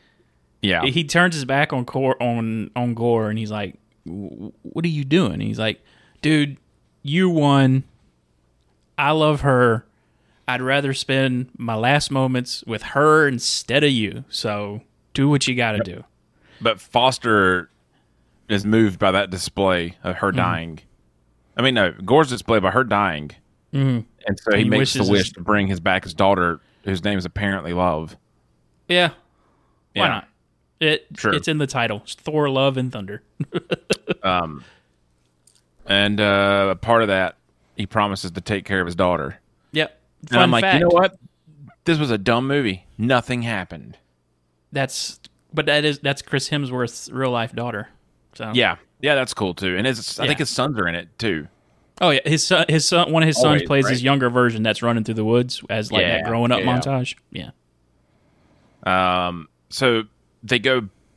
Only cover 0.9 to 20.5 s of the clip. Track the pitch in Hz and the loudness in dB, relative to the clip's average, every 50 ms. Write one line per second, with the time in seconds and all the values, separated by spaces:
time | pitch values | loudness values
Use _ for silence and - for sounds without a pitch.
0.9 | 127 170 165 143 - 170 175 180 165 151 135 123 135 139 151 - - 131 120 - | 0 -2 -2 0 2 2 2 2 0 -2 -4 -2 0 0 0 0 -2 -4 -4 -4
1.9 | - 135 135 135 131 - 120 123 120 117 113 113 110 113 104 - - 123 123 120 | -4 -2 0 0 0 0 0 -2 -2 -2 -2 -4 -4 -4 -6 -6 -6 -4 -4 -4
2.9 | 117 113 117 120 117 113 110 107 107 110 113 104 107 107 101 92 - _ _ _ | -2 -2 0 0 2 2 0 -2 -4 -4 -6 -6 -6 -6 -8 -8 -10 _ _ _
3.9 | _ _ - - 82 98 101 87 - - 98 107 - _ - - - - 165 170 | _ _ -18 -14 -12 -12 -12 -12 -14 -14 -16 -16 -18 _ -18 -12 -6 -4 -2 -2
4.9 | 160 147 139 135 147 180 180 110 87 104 104 107 107 110 110 110 - - _ _ | -2 -2 -2 0 2 2 2 2 -2 -4 -4 -6 -4 -4 -2 -4 -4 -6 _ _
5.9 | _ _ _ _ _ _ - 151 156 151 147 143 135 - _ _ _ _ _ _ | _ _ _ _ _ _ -2 0 2 2 2 0 -4 -10 _ _ _ _ _ _
6.9 | _ _ - 139 143 175 190 185 175 156 147 143 139 139 135 131 131 131 131 - | _ _ -8 -2 0 2 2 2 4 4 4 4 6 6 6 6 4 2 0 -4
7.9 | _ _ _ _ _ _ _ _ _ _ _ _ _ _ _ _ _ _ _ _ | _ _ _ _ _ _ _ _ _ _ _ _ _ _ _ _ _ _ _ _
8.9 | _ - 143 143 156 160 156 151 151 139 - 139 131 127 123 120 113 113 - _ | _ -2 0 0 2 2 2 2 2 2 2 2 4 4 4 4 2 2 -2 _
9.9 | _ _ _ _ _ _ _ _ _ _ _ - 123 123 127 131 135 143 143 139 | _ _ _ _ _ _ _ _ _ _ _ -6 -4 -4 -2 0 0 0 0 0
10.9 | 135 - - - 135 135 135 131 127 123 127 - - - 120 117 113 110 113 123 | -2 -4 -4 -2 0 0 0 0 0 -4 -6 -8 -10 -10 -8 -6 -4 -2 0 2
11.9 | 143 147 - - 139 135 131 131 127 123 123 - - - - - 113 104 - - | 2 2 0 0 -2 0 0 0 0 -2 -4 -6 -8 -12 -8 -8 -8 -8 -8 -4
12.9 | - 139 147 156 156 156 156 143 131 113 - - - - - - 117 143 147 147 | 0 2 4 4 4 4 4 2 0 -2 -4 -4 -4 -4 -4 -2 0 2 2 2
13.9 | 135 120 107 98 - 110 135 - - - - 113 104 104 104 101 104 107 - _ | 2 2 0 -2 -4 -8 -14 -12 -10 -6 -6 -4 -4 -4 -6 -8 -10 -12 -14 _
14.9 | _ _ _ _ - - 135 143 147 139 - - 127 123 120 113 107 104 98 92 | _ _ _ _ -2 0 2 4 4 2 2 0 0 0 0 0 0 -2 -4 -6
15.9 | 85 82 - _ _ _ _ _ _ _ _ _ _ - - 117 110 92 - - | -8 -14 -18 _ _ _ _ _ _ _ _ _ _ -4 0 0 0 -2 -2 -2
16.9 | - 123 120 131 127 - - 120 110 104 98 92 92 90 85 - _ _ _ _ | 0 2 2 2 2 0 2 4 4 6 6 4 4 2 -2 -6 _ _ _ _
17.9 | _ _ _ _ _ _ _ _ _ _ _ - 110 101 98 104 107 113 113 104 | _ _ _ _ _ _ _ _ _ _ _ -2 -2 -2 0 2 4 4 4 4
18.9 | 90 82 104 98 92 98 101 95 92 92 - - - - 98 95 92 87 85 85 | 2 2 0 2 2 2 0 -2 -4 -8 -8 -6 -2 0 2 2 2 2 0 -4
19.9 | 90 _ - 90 90 90 - 98 92 - 90 90 | -8 _ -8 -8 -6 -2 -2 -2 0 0 0 0